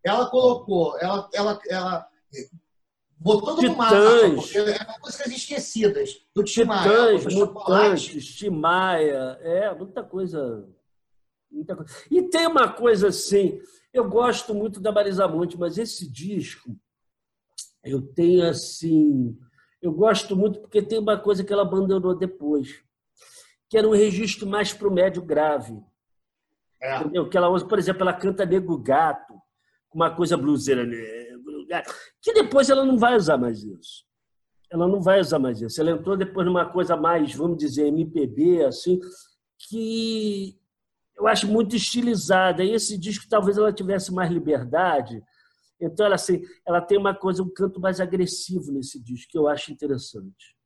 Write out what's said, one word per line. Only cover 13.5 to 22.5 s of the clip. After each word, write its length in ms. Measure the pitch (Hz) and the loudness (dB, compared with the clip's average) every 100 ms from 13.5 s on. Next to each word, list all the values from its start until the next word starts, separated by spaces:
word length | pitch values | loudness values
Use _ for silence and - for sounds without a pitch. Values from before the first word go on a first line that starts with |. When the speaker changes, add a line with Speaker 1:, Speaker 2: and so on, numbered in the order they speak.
| - - _ _ | -4 -16 _ _
Speaker 2:
eu 160 | 254 208 | -2 0
gosto 460 | 214 247 - - | 2 2 -2 -6
muito 260 | 208 214 202 | -6 -6 -4
da 100 | 208 | 0
Marisa 380 | 202 202 185 185 | 0 0 0 0
Monte, 300 | 160 175 170 | 0 -4 -4
mas 180 | 170 180 | -6 -4
esse 320 | 226 - 165 | -8 -8 -14
disco, 640 | 120 175 196 127 - - 98 _ _ _ _ _ _ _ - - _ | -12 -8 -8 -8 -14 -18 -18 _ _ _ _ _ _ _ -20 -20 _
eu 160 | 127 135 | -8 -6
tenho 480 | 139 - 170 180 170 | -6 0 4 4 4
assim, 880 | 151 - - 165 156 151 135 120 - _ _ _ _ | -2 -8 -8 2 4 4 2 -2 -6 _ _ _ _
eu 100 | 175 | -6
gosto 420 | 156 220 196 - 190 | 2 2 2 -2 0
muito 240 | 208 202 | 0 -2
porque 200 | - 214 | -2 -2
tem 160 | 202 220 | 0 -4
uma 200 | 214 208 | 0 0
coisa 260 | 208 190 | 0 0
que 80 | 185 | 0
ela 100 | 202 | 0
abandonou 520 | 190 190 190 190 180 180 | 0 0 0 0 0 -2
depois, 680 | 185 - 147 | -4 -6 -2